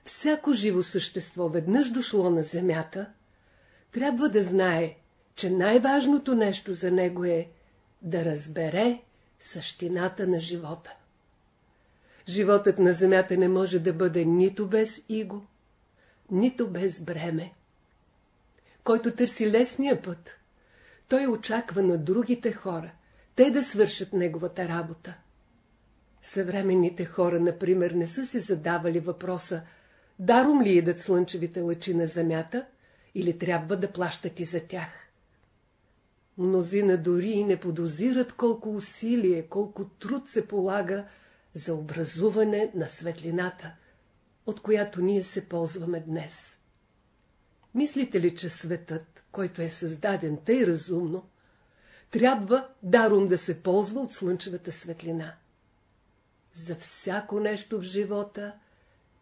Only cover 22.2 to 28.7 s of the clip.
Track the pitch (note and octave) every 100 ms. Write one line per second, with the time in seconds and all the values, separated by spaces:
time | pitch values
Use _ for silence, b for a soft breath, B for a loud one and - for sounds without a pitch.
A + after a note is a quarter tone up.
22.2 | A#3 A#3+ A#3 G3 F#3+ E3 E3 - b b
23.2 | b - C4+ C#4 C4+ G#3 G#3 - G3 G3
24.2 | F3 D#3+ F3 - F3 E3+ E3 E3 - F3
25.2 | _ _ _ _ _ _ _ _ _ _
26.2 | - G3 F3+ G3 F#3+ F#3 F3 F3 E3+ -
27.2 | F3 E3+ E3+ E3+ F3+ F#3 F3 E3+ E3 C4
28.2 | C4 B3 F3 E3+ D#3+